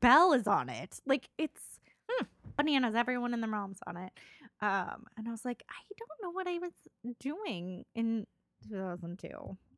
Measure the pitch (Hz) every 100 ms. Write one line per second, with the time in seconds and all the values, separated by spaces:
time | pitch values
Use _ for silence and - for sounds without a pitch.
0 | 247 285 359 277 202 185 143 117 165 -
1 | - 277 - - 311 - - - _ _
2 | - 494 - _ - - 294 285 254 220
3 | 240 247 240 240 220 214 196 190 - 175
4 | 185 - - - - _ 208 196 - -
5 | - - 220 233 247 240 - - - -
6 | 466 605 392 349 359 349 349 - - -
7 | 233 240 262 320 427 185 180 180 - -
8 | 226 226 - _ _ _ 214 202 190 175
9 | 170 180 - - - 190 _